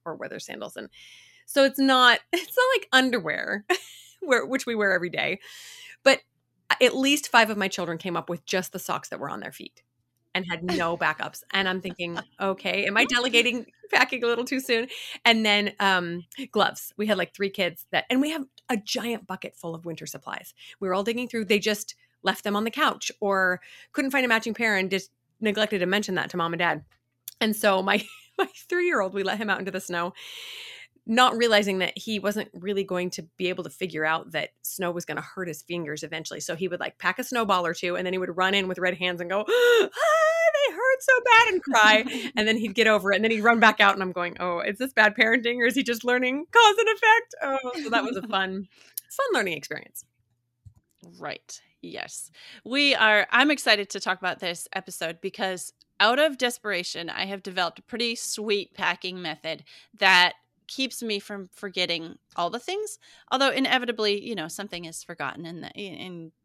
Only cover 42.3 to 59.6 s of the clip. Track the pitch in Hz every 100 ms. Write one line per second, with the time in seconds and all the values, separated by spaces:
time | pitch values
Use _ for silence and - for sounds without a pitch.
42.3 | - 214 220 220 190 220 214 190 190 220
43.3 | 226 220 233 220 214 202 196 185 175 175
44.3 | - 180 170 - 202 262 - 214 208 226
45.3 | 240 233 247 233 254 247 233 240 247 254
46.3 | 277 330 466 440 415 440 427 440 453 453
47.3 | - 277 269 254 311 285 226 - 196 226
48.3 | 196 190 190 190 _ _ - - - 539
49.3 | 311 196 156 - 151 - - - _ _
50.3 | _ _ _ - _ _ _ 175 180 151
51.3 | - - - _ _ 170 - - - -
52.3 | - - - 214 269 285 254 220 208 -
53.3 | 240 285 285 254 208 196 196 - 185 185
54.3 | - 180 175 - 190 185 - 165 170 190
55.3 | - 190 185 - - _ - 208 262 311
56.3 | 269 247 - 214 180 180 196 170 - 190
57.3 | 196 190 185 170 - - 226 233 233 -
58.3 | - 214 202 - - 175 180 185 180 170
59.3 | 156 160 151